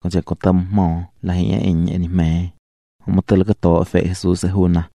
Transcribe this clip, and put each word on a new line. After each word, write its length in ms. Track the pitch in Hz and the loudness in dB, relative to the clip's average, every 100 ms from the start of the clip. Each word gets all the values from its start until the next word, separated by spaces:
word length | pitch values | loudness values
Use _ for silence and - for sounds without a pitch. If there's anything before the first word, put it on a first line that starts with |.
Con 80 | 92 | -2
trẻ 100 | 85 - | -4 -4
con 120 | 180 | -2
tâm 260 | 95 92 92 | 0 0 0
mò, 320 | 101 90 85 87 _ | 0 0 -2 -6 _
là 120 | 90 | -4
hay 120 | 90 87 | -2 0
nhẹ 280 | 101 98 | 0 0
nhẹ 240 | 82 87 92 | 0 0 -2
nhẹ 100 | 85 | -2
mẹ. 420 | 87 82 82 90 _ _ _ _ _ - | 0 0 0 -4 _ _ _ _ _ -2
Ông 100 | 95 | -2
mà 60 | - | 2
tơ 100 | 98 | 2
là 80 | |
cái 120 | 95 104 | 2 2
tổ 220 | 90 85 | 2 2
phệ 180 | 90 87 | 2 0
Jesus 340 | 87 92 90 90 | -2 -2 -2 0
sẽ 140 | - | 0
hôn 280 | 98 90 85 | 0 2 2
à. 120 | 82 | -2